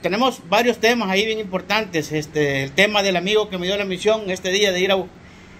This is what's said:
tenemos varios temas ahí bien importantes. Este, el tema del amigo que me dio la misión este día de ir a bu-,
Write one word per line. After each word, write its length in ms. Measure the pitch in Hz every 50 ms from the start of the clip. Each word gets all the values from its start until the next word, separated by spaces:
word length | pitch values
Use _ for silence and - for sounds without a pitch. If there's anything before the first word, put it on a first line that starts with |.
tenemos 480 | - 165 190 220 254 254 240 - - 165
varios 300 | 190 220 233 247 226 -
temas 320 | - 226 247 240 214 185
ahí 160 | 190 196 220
bien 140 | 226 220 220
importantes. 720 | 214 185 190 175 175 - 202 220 214 185 175 160 151 - 151
Este, 500 | 156 147 - - 151 147 139 139 135 135
el 80 | 135
tema 320 | 139 185 196 208 214 208 196
del 140 | 196 180
amigo 320 | 175 175 196 214 214 208 208
que 100 | 190 180
me 80 | 175
dio 100 | 180 202
la 80 | 202 202
misión 460 | 190 185 175 - 208 220 220 208 185
este 220 | 185 180 - 185 185
día 180 | 202 208 196
de 80 | 180 180
ir 140 | 185 196 196
a 20 |
bu-, 140 | 190 175 - - - - - - - - - -